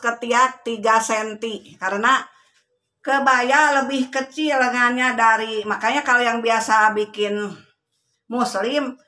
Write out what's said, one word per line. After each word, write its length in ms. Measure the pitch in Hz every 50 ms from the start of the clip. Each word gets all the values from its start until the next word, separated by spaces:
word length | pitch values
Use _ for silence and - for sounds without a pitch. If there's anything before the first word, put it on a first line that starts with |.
ketiak 640 | - 233 233 - 247 233 233 240 262 254 247 - -
tiga 320 | 233 233 208 202 220 220
senti. 800 | 226 220 - 226 214 220 220 214 214 233 226 208 185 - - -
Karena 400 | _ 185 190 202 202 226 247 262 254 - - _ _ _ _ _ _ _ _ _ _ _ _ _ _ -
kebaya 720 | 269 269 277 269 269 262 247 247 254 277 302 311 294 285 277 262
lebih 260 | 254 269 262 254 -
kecil 480 | - 302 262 - - 302 311 294 285
lengannya 560 | 262 247 247 240 247 247 247 247 247 254 254 233
dari, 480 | 226 226 226 220 220 220 220 220 214 202 214
makanya 320 | 202 202 220 226 269 294
kalau 240 | 285 262 247 247 247
yang 160 | 233 233 233
biasa 560 | 226 226 226 226 - - 220 220 214 220 208
bikin 480 | 214 208 208 208 208 208 202 208 208 208 196 165 - - _ _ _ _ _ _ _ _ _ _ _ _
muslim, 720 | - 226 247 240 - - 190 208 247 285 294 277 262 254 - _